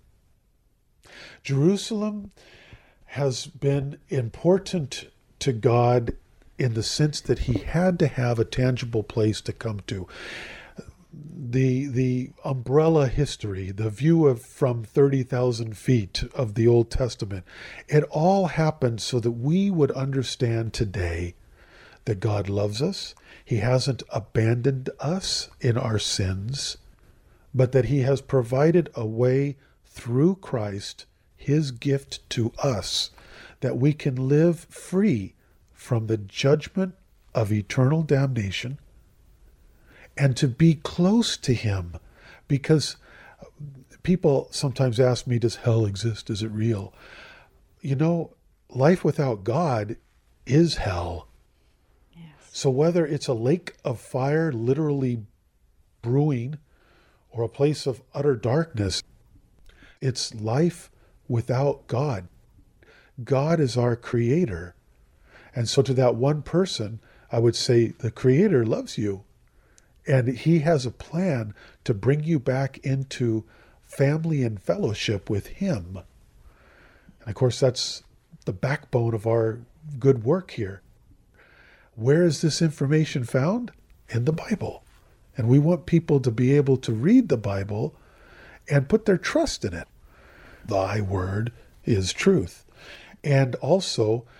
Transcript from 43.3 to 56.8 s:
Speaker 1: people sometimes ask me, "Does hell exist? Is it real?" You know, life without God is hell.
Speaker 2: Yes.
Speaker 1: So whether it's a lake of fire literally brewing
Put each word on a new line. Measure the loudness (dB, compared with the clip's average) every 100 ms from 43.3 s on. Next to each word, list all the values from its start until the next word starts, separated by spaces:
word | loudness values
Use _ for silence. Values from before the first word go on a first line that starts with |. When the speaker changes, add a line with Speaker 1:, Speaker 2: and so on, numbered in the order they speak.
| -20 -20 -18 -18 -18 -20 _
Speaker 1:
people | 0 2 2 2 0
sometimes | -4 -2 0 0 4
ask | 2 2 0
me, | 0
"Does | 0 0
hell | 0 2 0
exist? | -2 -6 -6 -8
Is | -6
it | -6
real?" | -2 -2 -2 -6 -16 -20 -20 -20 -20 _ _ _ _
You | -4 0
know, | 0 0 -4 _ _ _ _
life | 2 4 4 2
without | 0 -2 -2 -2
God | 0 0 -2 -4 -10 _ _ _ _ 2
is | 4 4 0
hell. | -4 -4 -6 -8 -14 _ _ _ _ _ _ _ _
Speaker 2:
Yes. | -20 -20 -20 -18
Speaker 1:
So | -4 0
whether | 2 2 2 0
it's | -2 -4
a |
lake | -2 0 0 -4 -10 -8
of | -8
fire | -6 -4 0 0 0
literally | 0 0 0 0 0 -2 -4 -8 _ _ _ _ _ _ _
brewing | -2 2 2 0 -6 -10 _ _